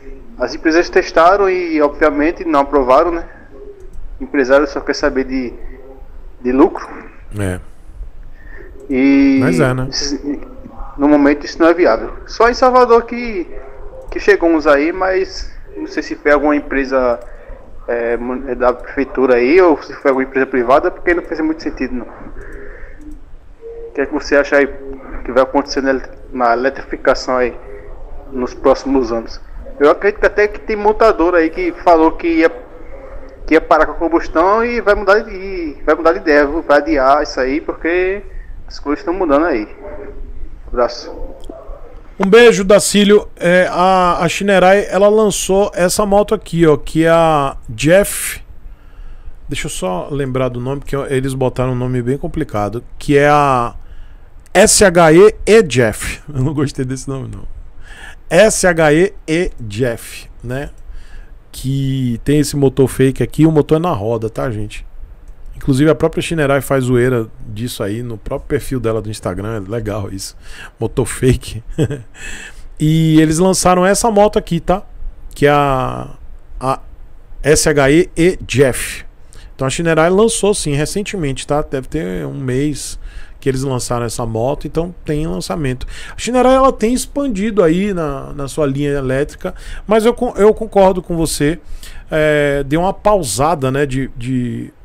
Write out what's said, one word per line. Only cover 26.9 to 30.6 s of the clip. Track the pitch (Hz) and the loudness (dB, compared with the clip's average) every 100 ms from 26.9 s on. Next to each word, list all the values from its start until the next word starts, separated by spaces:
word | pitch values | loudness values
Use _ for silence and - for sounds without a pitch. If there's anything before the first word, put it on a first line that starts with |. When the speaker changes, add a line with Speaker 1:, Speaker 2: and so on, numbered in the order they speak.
| - 135 127 - 127 | -4 0 0 0 0
Speaker 1:
aí | 123 - - - - - - - - | -2 -4 -14 -16 -16 -16 -12 -12 -10
nos | 127 123 - | -8 -8 -2
próximos | 139 131 135 135 113 | 2 2 2 0 0
anos? | 113 113 - - - - - | -4 -6 -12 -14 -16 -14 0
Eu | 143 | 2
acredito | 175 202 208 | 4 0 0
que | 202 | 0
até | - 208 | 2 0
que | - | -2